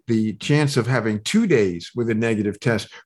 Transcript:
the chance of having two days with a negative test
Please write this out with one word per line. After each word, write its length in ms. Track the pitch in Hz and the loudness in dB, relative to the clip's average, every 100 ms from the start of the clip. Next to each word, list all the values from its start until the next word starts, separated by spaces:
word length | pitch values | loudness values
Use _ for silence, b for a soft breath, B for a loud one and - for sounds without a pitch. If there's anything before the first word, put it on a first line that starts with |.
| - | -2
the 260 | 113 110 - | 0 0 -4
chance 420 | - 147 147 131 | 0 2 2 0
of 100 | 113 | 0
having 360 | 127 110 107 | 0 0 -4
two 240 | - 214 226 | 0 0 2
days 440 | 135 98 87 - 123 | 2 2 -2 -8 -6
with 140 | 117 | -2
a 60 | 110 | 0
negative 440 | 117 107 104 98 | 0 0 -2 -2
test 300 | 120 110 - B | -2 -2 -4 B